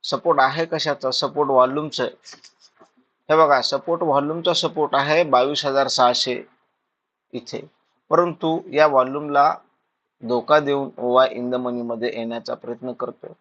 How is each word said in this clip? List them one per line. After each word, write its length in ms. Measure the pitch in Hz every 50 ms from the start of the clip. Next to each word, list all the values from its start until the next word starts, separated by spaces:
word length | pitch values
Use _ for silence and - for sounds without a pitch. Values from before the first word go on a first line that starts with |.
सपोर्ट 380 | - - - 131 - 170 160 -
आहे 260 | 135 135 143 165 165
कशाचा? 440 | 165 170 156 - 156 143 - - 131
सपोर्ट 400 | 127 - 147 135 147 151 147 139
व्हॉल्यूमचा 540 | 135 127 127 127 135 151 156 151 - - 127
आहे. 80 | - - _ _ - - _ _ - _ _ _ _ _ _ - _ _ _ _ _ _ _ _ -
हे 60 | 156
बघा, 240 | 160 160 147 143 127
सपोर्ट 420 | 120 - - 139 - 170 170 170
व्हॉल्यूमचा 500 | 180 156 135 139 143 147 160 170 170 180
सपोर्ट 420 | 165 - 170 156 170 156 151 139 -
आहे 300 | 139 139 147 151 165 175
बावीस 400 | 147 131 123 127 143 147 139 147
हजार 240 | 143 135 139 135 131
सहाशे 540 | - - 127 123 123 - - - 123 - - _ _ _ _ _ _ _ _ _ _ _ _ _ _ _ _ _
इथे, 360 | - 123 - - - - 151 156 _ _ _ _ _ _ _ _
परंतु 520 | 156 165 175 175 160 _ 170 160 160 170 - -
या 140 | - 147 156
व्हॉल्यूमला 720 | 151 143 - 160 131 135 147 151 147 143 139 143 160 165 - _ _ _ _ _ _ _ _ _ _ _ _ 120 113
धोका 320 | 123 120 113 - 151 156
देऊन 300 | 147 139 139 139 139 131 - -
ओवाय 300 | 123 123 123 127 131 -
in 140 | - 120
the 160 | 123 123 123 123
money 240 | 127 123 123 120
मध्ये 360 | 120 117 117 113 120 120 - 117
येण्याचा 360 | 113 113 117 117 117 123 120
प्रयत्न 380 | - - 120 120 117 127 127
करतोय. 400 | 120 - 127 131 123 _ - - - _